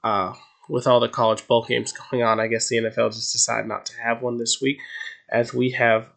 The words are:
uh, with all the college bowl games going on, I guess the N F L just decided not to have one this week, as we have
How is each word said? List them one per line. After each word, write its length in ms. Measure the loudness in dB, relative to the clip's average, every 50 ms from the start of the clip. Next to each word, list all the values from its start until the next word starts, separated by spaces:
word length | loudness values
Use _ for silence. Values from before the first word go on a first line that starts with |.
| 0
uh, 300 | 0 2 2 0 -2 -4 -12 -20 _ _ _ -10 -6
with 180 | -4 0 4
all 140 | 6 6 6
the 80 | 4 2
college 380 | 0 2 2 2 2 0 2
bowl 180 | _ 2 2 4
games 300 | 2 -2 -2 -2 -4 -10 -14 -10 -6
going 120 | -2 0
on, 160 | 2 2 2 2
I 100 | 2 0
guess 200 | 0 -2 -2 0
the 80 | 0
N 80 | 0 -2
F 140 | -2 0 0
L 100 | 0 0
just 240 | 0 -4 -8 -4
decided 340 | 0 0 0 0 0 -4 -4
not 200 | -6 -8 -8 -8
to 120 | -12 -14 -6
have 180 | -2 -2 -2 -2
one 160 | -2 -6 -4
this 240 | -4 -2 -4 -4 -2
week, 180 | -2 -2 -2 -4 -10 -16 -14 -14 -14 -14 -16 -18 _ -2
as 240 | 0 0 0 0 0
we 160 | -2 -2 0
have 400 | 0 2 4 4 4 2 0 -4 _